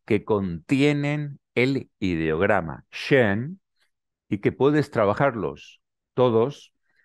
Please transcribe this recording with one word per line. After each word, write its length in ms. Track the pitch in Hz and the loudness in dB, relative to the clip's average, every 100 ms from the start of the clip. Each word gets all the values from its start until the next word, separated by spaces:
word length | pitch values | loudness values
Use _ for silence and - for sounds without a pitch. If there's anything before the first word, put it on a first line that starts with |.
| - | -4
que 180 | 104 | -2
contienen 1120 | - 107 98 85 - 135 143 147 143 151 147 139 _ | 0 -2 -2 -6 -2 0 2 0 -2 -6 -8 -12 _
el 360 | - 127 135 - - | -2 0 -2 -6 -6
ideograma 880 | 95 82 80 78 101 101 82 65 - | -4 -2 0 0 2 0 -2 -12 -16
Shen 680 | - - 139 113 101 131 190 _ _ _ _ _ _ - | -10 0 2 4 0 -4 -12 _ _ _ _ _ _ -8
y 80 | 104 | -2
que 140 | - | -2
puedes 380 | - 135 147 139 | 2 2 2 0
trabajarlos 920 | 120 101 104 139 117 80 73 - - _ _ _ | 0 0 2 0 0 -6 -8 -18 -20 _ _ _
todos 600 | - 127 113 123 147 - _ _ _ | 0 2 2 0 -4 -20 _ _ _